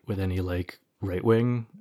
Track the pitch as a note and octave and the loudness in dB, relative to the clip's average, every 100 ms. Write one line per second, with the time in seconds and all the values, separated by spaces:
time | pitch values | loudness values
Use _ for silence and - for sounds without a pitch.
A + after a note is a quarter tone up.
0 | - G2+ F#2+ F#2 F#2 F2+ F2+ - _ _ | -8 -4 -2 -2 -2 -4 -6 -10 _ _
1 | G2 F#2 A2+ A2+ A#2+ B2 A2+ G#3 | -6 0 4 4 4 0 -4 -12